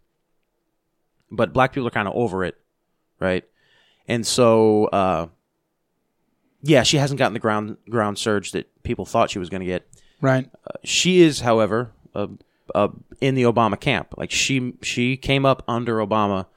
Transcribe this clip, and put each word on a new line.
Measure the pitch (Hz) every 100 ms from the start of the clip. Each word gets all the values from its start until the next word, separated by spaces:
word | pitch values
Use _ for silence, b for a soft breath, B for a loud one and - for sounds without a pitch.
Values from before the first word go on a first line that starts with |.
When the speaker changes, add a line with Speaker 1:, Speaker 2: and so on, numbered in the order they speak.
| _ _ _ _ _ _ _ _ _ _ _ _ _
Speaker 1:
But | 110 120
black | 139 131
people | - 117
are |
kinda | 120 101
over | - 117 92 90
it, | - _ _ _ _ _ _
right? | 92 92 - _ _ _ _ _ -
And | 117 110
so, | - 120 113 110 107 107
uh, | 98 95 82 82 - _ _ _ _ _ _ _ _ _ _ _ _
yeah, | 139 143
she | 113 151
hasn't | 139 135
gotten | 120
the | 107
ground, | 113 107 107 - -
ground | 117 104 101
surge | 113 104 92
that | 87 - _
people | - 117 92
thought | 117 113
she | 101
was | 87
gonna | 92 90
get. | 90 - b b b
Speaker 2:
Right. | 135 131 131 - -
Speaker 1:
Uh, | -
she | - - 175 180
is, | 165 135
however, | 120 113 104 110 120 - _ -
uh, | 101 101 _ _ -
uh, | - 101 - - -
in | 139 131
the |
Obama | 120 117 110 101
camp. | 147 104 - -
Like, | 90
she, | - - 135 123 -
she | - - 123 131
came | - 139 135
up | 127 -
under | 117 120 110
Obama. | 104 107 104 95 92